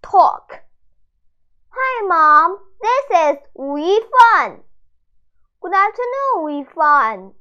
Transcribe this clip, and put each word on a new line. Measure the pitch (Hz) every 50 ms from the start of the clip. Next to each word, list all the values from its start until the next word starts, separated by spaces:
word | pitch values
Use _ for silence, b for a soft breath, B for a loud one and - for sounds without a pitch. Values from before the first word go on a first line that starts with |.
| - - -
walk. | 381 320 - - - _ _ - - - - _ _ _ _ _ _ _ _ _ _ _ _ _ _ _ _ _ _ _ _
Hi, | - 508 523 523 508 466 415
Mom. | 381 359 330 311 302 302 302 320 349 381 - - - - -
This | - 427 494 539 539 - 427 339 320
is | 294 - - - - -
Wu | - 262 277 285
Yifan. | 294 302 349 392 440 440 - 508 508 466 466 440 339 254 202 135 - - - - - _ _ _ _ _ _ _ _ _ _ _ _ _ _ _ _
Good | - 370 370
afternoon, | 381 392 427 427 - 494 494 508 539 554 539 494 359 311
Wu | 302 294
Yifan. | 285 277 - - 330 311 294 294 285 240 220 220 190 185 196 - -